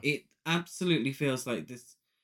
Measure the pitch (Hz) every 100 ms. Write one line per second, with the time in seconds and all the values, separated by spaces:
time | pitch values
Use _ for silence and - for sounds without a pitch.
0 | 143 147 - _ 160 170 170 - 180 160
1 | 127 135 143 127 123 110 - 120 - -
2 | _ _